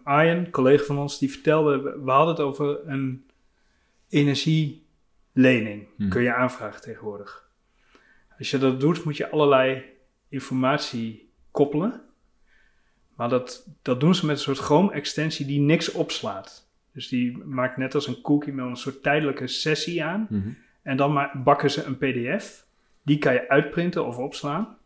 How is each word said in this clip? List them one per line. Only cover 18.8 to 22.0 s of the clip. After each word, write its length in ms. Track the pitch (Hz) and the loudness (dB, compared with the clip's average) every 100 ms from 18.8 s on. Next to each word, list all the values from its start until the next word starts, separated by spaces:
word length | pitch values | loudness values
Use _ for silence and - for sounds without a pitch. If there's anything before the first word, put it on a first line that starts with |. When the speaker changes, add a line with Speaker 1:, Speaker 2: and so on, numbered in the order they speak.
| 135 131 | -10 -6
Speaker 1:
tijdelijke 440 | 143 151 147 117 127 | 0 0 0 -4 -6
sessie 560 | - 156 151 - 170 | -4 -2 -2 -2 -4
aan. 240 | 156 196 214 | -4 -4 -2
Speaker 2:
Mhm. 200 | 104 98 139 _ _ | -4 -4 -10 _ _
Speaker 1:
En 160 | 147 135 | -6 0
dan 160 | 139 | 2
ma-, 180 | 147 139 135 | 0 -2 0
bakken 280 | 127 135 143 | 2 4 2
ze 120 | 151 | 0
een 140 | 143 | -6
P 40 | 131 | -4